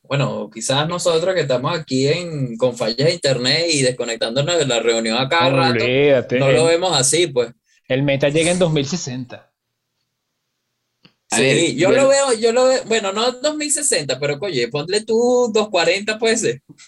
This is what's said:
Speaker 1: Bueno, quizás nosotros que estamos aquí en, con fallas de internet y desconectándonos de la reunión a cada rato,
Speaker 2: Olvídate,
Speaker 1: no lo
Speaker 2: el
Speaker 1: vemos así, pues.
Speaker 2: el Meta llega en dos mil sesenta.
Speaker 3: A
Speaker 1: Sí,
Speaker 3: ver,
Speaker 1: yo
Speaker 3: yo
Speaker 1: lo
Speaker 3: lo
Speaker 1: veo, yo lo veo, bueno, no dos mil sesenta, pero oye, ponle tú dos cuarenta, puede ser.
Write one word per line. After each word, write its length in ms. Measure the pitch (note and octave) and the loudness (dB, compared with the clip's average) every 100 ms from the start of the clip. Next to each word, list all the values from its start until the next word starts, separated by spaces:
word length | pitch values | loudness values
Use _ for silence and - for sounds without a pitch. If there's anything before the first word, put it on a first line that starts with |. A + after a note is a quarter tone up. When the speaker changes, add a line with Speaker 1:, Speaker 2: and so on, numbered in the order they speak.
Speaker 1:
Bueno, 460 | - C#3 A2+ G#2+ G#2+ | -6 -2 -2 -4 -10
quizás 340 | A2 A2+ C3+ D#3+ | -10 -4 -2 -2
nosotros 480 | F3 F3 D#3+ F3+ | -2 0 0 0
que 60 | F3+ | -2
estamos 360 | C#3 D#3+ D3 E3+ | 0 -2 -2 -4
aquí 300 | - C3 C#3 | -4 0 0
en, 500 | E3+ E3+ D3+ B2 A2+ | 0 -4 -6 -6 -2
con 180 | B2+ A#2+ | -2 -2
fallas 320 | A2+ A#2 D#3 | -4 0 0
de 60 | |
internet 520 | F3 C#3 A#2+ B2+ D#3+ E3+ | 0 -2 0 0 0 0
y 100 | D3 | 0
desconectándonos 760 | B2+ B2 A#2 A2+ A#2 B2+ D#3 F3 | 0 -2 -6 -4 -2 -2 0 0
de 80 | C3 | 2
la 120 | A#2 | 0
reunión 380 | A#2 A2+ A2+ A2+ | 2 0 0 -2
a 100 | C3 | 0
cada 220 | E3+ - | 2 2
rato, 320 | C3+ B2+ A#2+ | 2 2 2
Speaker 2:
Olvídate, 540 | A#2+ C3 D3 C3 - B2 | 2 2 4 4 2 0
Speaker 1:
no 140 | C3+ | 2
lo 160 | D3 E3 | 4 4
Speaker 2:
el 60 | E3+ | 2
Speaker 1:
vemos 200 | F#3 D3 | 2 0
así, 300 | A#2+ D#3+ E3+ | 0 2 0
pues. 220 | B2 A#2 - _ _ - | 0 -2 -6 _ _ -4
Speaker 2:
el 160 | C3 | 0
Meta 240 | C#3+ C#3 D3 | 0 2 2
llega 240 | D#3 E3 | 2 0
en 60 | F3+ | 2
dos 140 | F3 | 2
mil 140 | D#3 C#3 | 2 -2
sesenta. 640 | F3+ C#3 B2+ B2 G2+ _ _ _ _ _ _ _ _ _ _ _ _ _ _ _ _ _ _ - | -6 -8 -10 -12 -16 _ _ _ _ _ _ _ _ _ _ _ _ _ _ _ _ _ _ -6
Speaker 3:
A 60 | A2+ | 0
Speaker 1:
Sí, 60 | |
Speaker 3:
ver, 320 | C3+ D3 D#3+ | 2 2 0
Speaker 1:
yo 160 | C3+ F#3 | 0 2
Speaker 3:
yo 0 | |
Speaker 1:
lo 120 | C4+ | 4
Speaker 3:
lo 40 | C4+ | 4
Speaker 1:
veo, 240 | C#4 C#4 | 4 2
yo 180 | A3 A3+ | 2 2
lo 120 | A#3+ B3+ | 4 2
veo, 180 | C4 - | 2 0
bueno, 260 | A3 G3 | -4 -2
no 200 | G3+ B3 | -2 -2
dos 240 | B3 D4+ D4+ | -2 -4 -4
mil 140 | D4 | -4
sesenta, 480 | D4+ D4 F3+ C#3+ C3 | -2 -2 -2 -2 -4
pero 200 | C#3+ C#3 | -4 -4
oye, 280 | G3+ C3+ A#2 | -4 -2 -2
ponle 340 | D3 D#3+ G#3 | -4 -4 -6
tú 460 | A3 A3+ A#3+ B3 A#3+ | -2 0 2 2 2
dos 160 | G#3+ G#3+ | 0 0
cuarenta, 500 | F3 E3 F#3+ G#3 A3 | 0 2 0 -2 -2
puede 180 | A3+ A#3 | 0 0
ser. 240 | C3 C3+ _ - | -2 -4 _ -20